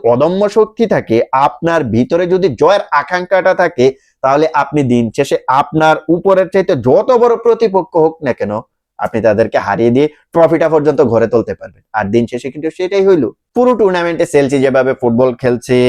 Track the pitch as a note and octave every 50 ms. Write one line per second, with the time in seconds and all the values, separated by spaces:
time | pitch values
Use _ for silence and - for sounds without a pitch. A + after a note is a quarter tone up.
0 | - A2+ A#2+ B2 D3 E3 F#3 G3 G#3 G3+ - A3+ G#3+ G#3 - - A#3 - G#3 C#3+
1 | A2 - A2 A#2 - - - C3 C#3+ D#3+ - - D#3+ E3+ E3 D#3+ D3 A2+ G#2 A2+
2 | B2+ - E3+ E3+ F#3 F3 F#3 F#3 F3+ F3+ B2 F#2+ D3 E3 - - - - - D3
3 | C#3 - F3+ F3+ F3+ - G3 F#3 F3 F#3 F3+ F3+ F3+ E3 - - B2+ C3+ - -
4 | _ _ _ _ - C3+ C#3 D3 D#3 D3+ - D3 C#3 - D3 D3+ C#3 A#2+ A#2+ A#2+
5 | A#2+ A2 - - C#3 - E3 D3+ - - C3 C#3 C#3+ - - D#3 D#3 D#3 D#3+ -
6 | - - E3 F3 - G3 F#3+ F#3 F#3+ D#3+ - F#3+ F#3 - F3+ C3+ G#2 B2 D3 F#3
7 | - E3 B3+ A#3 A#3 A#3+ A#3 A3+ - A#3 A3+ A3 A#3 G3+ F#3+ F#3 E3 - - E3+
8 | D#3 D#3+ D#3+ - D#3 C3 A2+ - G#2+ G2+ G#2 A2 - _ _ _ _ _ _ -
9 | G2+ G#2 - A2+ G2+ A2 G#2 G#2 A2+ G#2+ - C#3 - G2 G2+ G2 A2+ A#2+ A#2+ C3+
10 | D3 D3+ - _ _ _ - E3 E3 D#3+ E3 D3+ E3+ D#3 D#3+ D#3 C#3+ D3+ D3 C3+
11 | D3 A2+ A#2 A2 A2+ G#2+ B2 A2+ G#2 - F#2+ - - - - _ _ _ - A2
12 | G#2 G2 G#2 A#2+ A#2+ G#2+ B2 B2 - C3+ B2 D3+ D3 D#3+ - - F3+ F3+ G3 G3
13 | F#3+ G3 F#3+ D#3+ B2 G#2 - _ _ _ - A#3+ B3 B3 B3 G#3+ A3 F#3+ F3+ F3
14 | E3+ E3+ E3+ D3 E3+ - - C#3+ C#3 B2+ C#3+ C3+ C3 C3+ B2+ C3 B2+ C3 B2+ -
15 | - A#2+ A#2 A#2 C3 C3 A#2+ - - B2 B2 A#2 - - B2+ B2+ B2